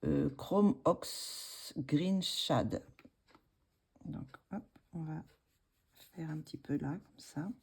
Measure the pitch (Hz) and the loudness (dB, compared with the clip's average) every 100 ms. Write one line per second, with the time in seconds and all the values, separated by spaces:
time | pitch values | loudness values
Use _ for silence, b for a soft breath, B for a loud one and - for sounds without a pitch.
0 | 151 143 143 - - 190 208 - - 175 | 2 2 2 -2 0 6 6 6 4 2
1 | - - - - - - - - 135 147 | 0 -10 -10 -10 -12 -12 -10 -8 0 2
2 | 180 190 180 - - 139 82 - - - | 4 2 0 -2 2 2 2 -2 -6 -20
3 | - _ _ - _ _ _ _ _ _ | -20 _ _ -20 _ _ _ _ _ _
4 | - - - - _ 196 - _ _ 175 | -10 -10 -10 -16 _ -10 -10 _ _ -8
5 | 160 156 - _ _ _ _ _ _ _ | -6 -6 -8 _ _ _ _ _ _ _
6 | - - 160 156 156 - - 143 143 170 | -20 -8 -6 -6 -6 -12 -2 -2 -2 -6
7 | - - - - 175 - | -10 -20 -12 -8 -6 -8